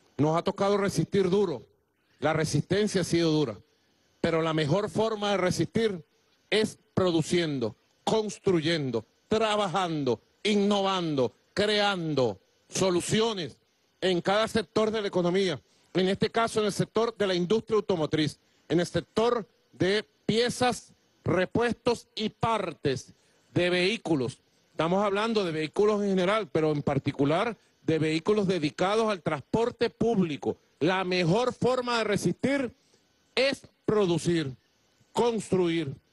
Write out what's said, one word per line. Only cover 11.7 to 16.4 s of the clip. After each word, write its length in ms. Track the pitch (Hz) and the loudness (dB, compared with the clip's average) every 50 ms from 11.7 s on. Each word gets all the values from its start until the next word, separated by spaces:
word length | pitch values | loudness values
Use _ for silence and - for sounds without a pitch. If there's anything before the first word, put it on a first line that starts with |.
| 208 208 202 202 196 180 165 156 147 135 127 110 95 - _ _ _ _ _ _ | 2 2 0 0 0 -2 -4 -2 0 0 0 0 -2 -6 _ _ _ _ _ _
soluciones 880 | - - 185 190 180 170 - - 196 214 220 233 214 190 156 113 - _ _ _ _ _ _ _ _ _ | -4 -2 0 2 0 0 0 0 0 2 2 0 -2 -6 -8 -10 -12 _ _ _ _ _ _ _ _ _
en 200 | 180 190 180 170 | -2 0 0 0
cada 260 | - 190 190 214 226 | 0 0 2 2 0
sector 460 | 208 - 226 208 - _ 214 220 214 | 0 -2 -4 -4 0 _ 0 0 0
de 100 | 208 226 | 0 -2
la 60 | 202 190 | -4 -2
economía. 520 | - 185 175 175 180 196 196 180 147 - - _ _ _ _ _ - | -2 0 0 2 2 2 0 0 -2 -6 -10 _ _ _ _ _ -2
En 140 | 175 185 185 | 0 0 0
este 220 | 196 - 226 208 | 0 0 -2 -2
caso, 300 | - 233 | 0 0